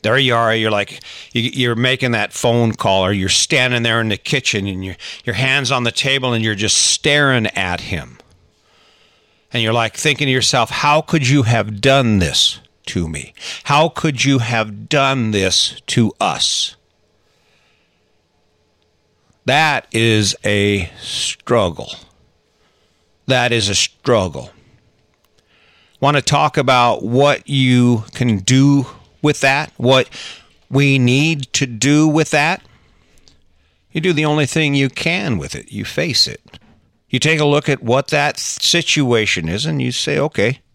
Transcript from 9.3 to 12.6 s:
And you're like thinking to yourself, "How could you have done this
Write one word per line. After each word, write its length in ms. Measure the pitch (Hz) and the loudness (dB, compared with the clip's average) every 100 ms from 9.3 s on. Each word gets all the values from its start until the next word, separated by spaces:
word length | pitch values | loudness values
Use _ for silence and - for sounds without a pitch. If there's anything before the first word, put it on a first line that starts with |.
| _ _ | _ _
And 100 | 123 | -4
you're 120 | 110 | 0
like 240 | 117 113 - | 0 -2 -2
thinking 300 | 147 135 143 | -2 0 0
to 40 | |
yourself, 380 | 131 120 131 110 | 0 2 0 0
"How 320 | - 151 151 | 0 2 2
could 260 | - 165 127 | 2 0 2
you 160 | 143 | 2
have 380 | 113 117 104 104 | 4 0 0 0
done 380 | 135 135 120 104 | 2 2 4 2
this 420 | 80 - - - | 2 2 0 -2